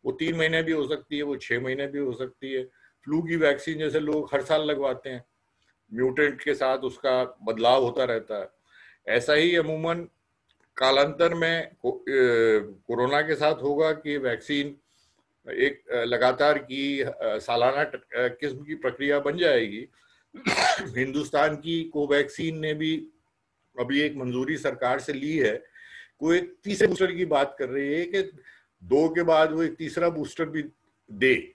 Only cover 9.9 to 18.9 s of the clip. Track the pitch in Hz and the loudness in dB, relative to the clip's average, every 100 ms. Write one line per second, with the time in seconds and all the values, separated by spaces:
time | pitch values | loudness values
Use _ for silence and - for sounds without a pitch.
9.9 | 170 170 _ _ _ _ _ _ - 131 | -4 -8 _ _ _ _ _ _ 0 4
10.9 | 135 143 156 170 170 165 165 156 _ 123 | 4 2 4 2 2 0 0 -4 _ -4
11.9 | 127 - 135 127 117 113 107 107 98 - | -4 -2 4 4 6 4 4 0 -14 -6
12.9 | 120 127 143 156 151 151 156 139 143 160 | -2 2 2 0 2 2 2 0 2 0
13.9 | 156 151 143 131 113 - 143 143 143 _ | 0 -4 -2 -2 -4 -2 -2 -2 -8 _
14.9 | _ _ _ _ _ - - 139 139 - | _ _ _ _ _ -8 0 0 -2 -6
15.9 | 123 117 120 127 127 147 143 127 135 139 | -4 0 2 2 4 4 2 -2 -6 -4
16.9 | 139 131 - 110 107 101 117 123 139 151 | -2 -4 -4 -4 -4 -2 2 2 2 -2
17.9 | - _ 120 123 123 147 131 147 156 131 | -6 _ -2 -2 -2 -8 -8 -12 -4 -4